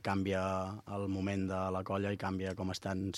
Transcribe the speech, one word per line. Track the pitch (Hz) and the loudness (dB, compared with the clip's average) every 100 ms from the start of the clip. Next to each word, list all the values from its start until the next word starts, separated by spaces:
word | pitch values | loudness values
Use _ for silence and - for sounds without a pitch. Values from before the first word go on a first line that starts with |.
| - | 2
canvia | 98 98 95 95 95 95 104 - | 2 2 2 2 0 -2 -6 -6
el | 101 98 | -4 0
moment | 95 98 98 95 | 0 2 2 2
de | 95 95 | 0 0
la | 95 | 0
colla | 95 98 98 | 0 0 2
i | 101 | 0
canvia | 95 95 95 | -2 0 -2
com | 92 95 | -2 -2
estan, | 92 95 95 98 | -2 -2 0 -2